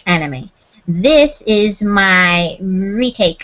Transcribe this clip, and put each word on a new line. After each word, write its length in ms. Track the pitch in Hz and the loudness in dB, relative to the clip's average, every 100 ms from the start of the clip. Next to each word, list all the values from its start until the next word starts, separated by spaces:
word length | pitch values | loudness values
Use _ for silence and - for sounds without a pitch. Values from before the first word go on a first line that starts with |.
| - | -2
anime. 460 | 175 151 131 - _ _ _ - | -2 -2 -8 -14 _ _ _ -6
This 540 | 170 233 311 294 - | 0 2 4 2 0
is 420 | - 214 214 202 | -2 0 0 -2
my 760 | 208 202 190 185 180 175 170 - | -2 0 2 2 2 0 -2 -4
retake 800 | 190 190 196 208 247 240 185 165 | -4 -4 -2 -2 -2 0 -2 -2